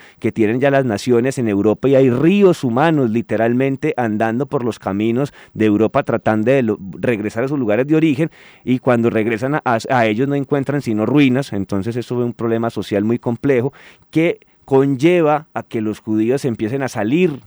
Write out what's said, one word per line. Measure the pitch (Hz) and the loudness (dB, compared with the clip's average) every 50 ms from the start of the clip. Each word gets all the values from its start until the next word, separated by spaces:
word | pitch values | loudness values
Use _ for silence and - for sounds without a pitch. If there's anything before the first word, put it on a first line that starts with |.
| - - _ _ | -16 -20 _ _
que | - 113 - | -4 -4 0
tienen | 110 110 104 117 127 | 0 0 0 0 0
ya | 135 139 | 0 2
las | 139 135 135 | 2 2 0
naciones | 120 101 98 - 123 123 117 123 135 - | 0 -2 -2 0 2 2 2 2 0 -2
en | 139 120 | -2 -2
Europa, | 107 101 98 98 107 104 - - | 0 0 2 2 2 2 2 2
y | 135 139 | 2 4
hay | 131 135 127 | 4 4 4
ríos | 120 123 147 165 202 208 202 185 160 - - | 2 2 2 2 4 4 4 4 4 2 -2
humanos | 123 113 127 156 170 160 147 131 113 | -2 0 0 2 2 2 2 0 0
literalmente | 107 117 - - 113 104 113 117 120 127 135 139 135 - - 156 - | 0 -2 -2 -2 -2 0 0 2 2 0 0 0 -2 -2 -4 -4 -2
andando | - 120 110 104 107 113 113 113 123 143 | -2 -2 -2 -2 -2 -2 -2 -2 -2 -4
por | 135 147 135 120 | -4 -4 -4 -2
los | 117 104 - | -4 -6 -6
caminos | - 101 95 101 110 113 117 127 143 - - - - - - | -6 -4 -2 -2 0 0 0 -2 -2 -4 -8 -14 -20 -12 -4
de | 101 110 | 0 2
Europa | 107 104 104 113 208 - 139 131 | 2 4 4 2 2 0 0 -2
tratando | - 117 104 - 117 110 107 107 123 | -2 -4 -2 0 0 0 0 2 2
de | 139 139 120 | 2 2 2
lo-, | 107 104 - 95 92 80 85 | 0 -2 -4 -6 -12 -10 -6
regresar | 98 123 117 98 104 101 - 117 127 | -4 -2 -2 -2 -4 -6 -4 -4 -4
a | |
sus | 135 151 | -4 -2
lugares | 139 123 104 104 117 135 | -2 -2 0 0 0 0
de | 147 156 | 2 2
origen, | 156 156 165 131 127 165 156 - - - - - _ - | 2 2 2 2 0 -2 -4 -6 -10 -20 -20 -20 _ -4
y | 117 127 127 | -2 -2 0
cuando | - 131 123 117 113 110 | 2 2 2 2 2 2
regresan | 98 110 104 117 117 98 123 135 147 | 0 0 0 0 -2 -2 -2 -4 -4
a, | 151 - | -2 -2
a, | 127 117 113 - - | 0 -2 -2 -2 -2
a | 131 123 113 | 0 2 2
ellos | 110 104 110 139 | 2 0 0 0
no | 139 143 | -2 -2
encuentran | 143 135 - 143 139 131 - 139 143 | -4 -2 -2 -2 -2 -2 -2 -4 -4
sino | - 120 110 104 110 | -2 -2 -2 0 0
ruinas. | - - 147 143 131 123 135 139 - 110 | 2 4 4 4 4 2 0 -2 -4 -6
Entonces | 98 95 - 104 98 95 117 113 | -6 -6 -4 -4 -4 -4 -4 -6
eso | 123 113 - 123 | -6 -6 -6 -4
fue | 123 120 | -4 -4
un | 120 - | -4 -4
problema | - 113 117 113 113 117 117 | -4 -4 -2 -2 -2 -2 -4
social | - 107 95 - 107 101 104 | -4 -6 -6 -2 -2 -2 0
muy | 110 120 | 0 -2
complejo | 120 - 127 117 - - 139 135 120 120 139 - - - - - _ _ _ | -2 -2 -4 -4 -2 0 0 2 2 0 -2 -6 -10 -18 -20 -20 _ _ _
que | - 156 165 170 - - _ _ _ _ _ | -2 0 0 0 -2 -6 _ _ _ _ _
conlleva | - 135 135 139 139 139 120 143 170 180 175 160 147 151 147 156 _ - | 0 2 2 4 2 2 2 2 2 4 4 4 2 2 0 -2 _ -10
a | 117 | -12
que | 110 - - 113 | -10 -6 -6 -4
los | 107 107 101 - | -4 -4 -6 -6
judíos | - 110 110 107 110 117 131 139 - | -4 -2 0 0 2 0 0 0 -2
empiecen | 135 113 - 117 131 135 139 | -4 -4 -4 -4 -4 -4 -4
a | 135 | -6
salir | 120 - 117 101 110 143 170 185 165 143 123 - | -6 -4 -4 -2 0 2 2 2 0 0 -4 -12